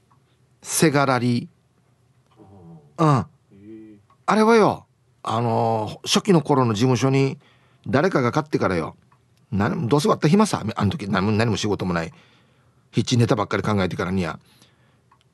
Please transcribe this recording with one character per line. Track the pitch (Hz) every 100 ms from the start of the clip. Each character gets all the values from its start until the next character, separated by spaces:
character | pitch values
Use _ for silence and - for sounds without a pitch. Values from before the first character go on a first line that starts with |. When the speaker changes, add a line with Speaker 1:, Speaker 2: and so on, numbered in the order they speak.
| _ _ _ _ _ _
Speaker 1:
セ | - - 165
ガ | 139 139
ラ | 127
リ | 123 120 - _ _ _ _ _ _ _ _ _ - - 170 - - -
ー。 |
う |
ん。 | 156 135
Speaker 2:
へ | - _ _ 98 104 110 107
え。 | 104 _ _ -
Speaker 1:
あ |
れ | 202
は | 220 233
よ、 | 175 87 - _ _ _
あ | - 113
の | 120 113 113 113 101 92
ー、 | -
初 | 202 -
期 |
の | 170
頃 | 143 139
の | 123
事 | 104
務 | 127 123
所 | 135
に | 135 135 - _ _ _ _ -
誰 | 123 180
か | 175
が | 120
買 | 151
っ | 156
て | 135
か | 98
ら | 90
よ。 | 76 - _ _ _ _ -
何、 | 95 113 175 113
ど | 147
う |
せ | 214
割 | -
っ |
た | 160
暇 | 196 214
さ、 | - 104
あ | -
の | 98
時 | 156 101
何 | 98 101
も、 |
何 | 107 117
も | 95
仕 | 107
事 | 92
も | 92
な | 85
い。 | 82 - _ _ _ _ _ _ _
必 | - 101
死 |
に | 120
ネ | 120
タ | 117
ば |
っ | 98
か | 101
り |
考 | 101 101
え | 92
て | 85
か |
ら | 90
に | 95
や。 | 82 67 _ _ _ _ _ _ _ _ _